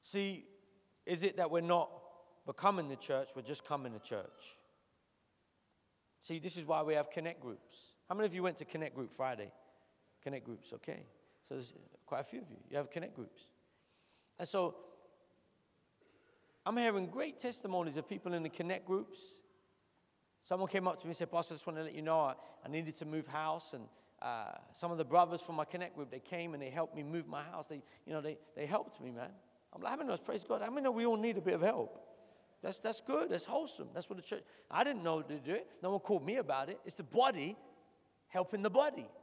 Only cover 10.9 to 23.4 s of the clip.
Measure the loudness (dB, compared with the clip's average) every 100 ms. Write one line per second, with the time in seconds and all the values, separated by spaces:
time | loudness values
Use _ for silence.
10.9 | -10 -10 -20 _ _ -10 -8 -8 -14 -20
11.9 | -20 -6 -4 -4 -8 -12 -16 -4 -2 -2
12.9 | -4 -8 -8 -12 -12 -20 _ _ _ _
13.9 | _ _ _ _ _ -2 2 2 0 -16
14.9 | -20 -20 _ _ _ _ _ _ _ _
15.9 | _ _ _ _ _ _ _ -2 4 4
16.9 | 4 0 -2 -2 -2 -6 -6 -2 0 0
17.9 | -2 -4 -4 -2 -2 -2 -4 -2 -2 0
18.9 | 0 0 -10 -16 -18 -20 _ _ _ _
19.9 | _ _ _ _ _ -2 0 2 2 2
20.9 | 0 -4 -4 0 0 0 -4 -6 -4 -4
21.9 | -4 4 6 6 2 -10 -14 -4 -2 -2
22.9 | -6 -4 -4 -2 -2